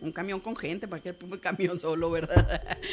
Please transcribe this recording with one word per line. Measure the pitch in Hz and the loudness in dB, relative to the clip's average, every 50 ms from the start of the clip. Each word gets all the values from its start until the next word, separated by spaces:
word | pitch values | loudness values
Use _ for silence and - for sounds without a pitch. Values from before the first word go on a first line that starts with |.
un | - 156 | -6 -8
camión | - 165 180 202 196 190 | -6 -4 -4 -4 -4 -4
con | - 226 226 | -4 -6 -6
gente, | - - 151 170 202 226 | -4 -4 -4 -4 -4 -6
para | 196 180 156 | -8 -8 -8
que | - 180 175 - | -8 -10 -10 -10
un | 175 180 196 185 | -10 -12 -10 -4
camión | - 180 190 - 190 175 180 175 | -2 -2 0 0 0 0 0 0
solo, | - 160 156 165 165 170 | 0 0 0 2 2 2
¿verdad? | 165 165 160 - - - - - 175 160 - - - - - 392 | 2 0 2 6 8 8 8 8 2 -2 -2 -4 -6 -6 -4 -6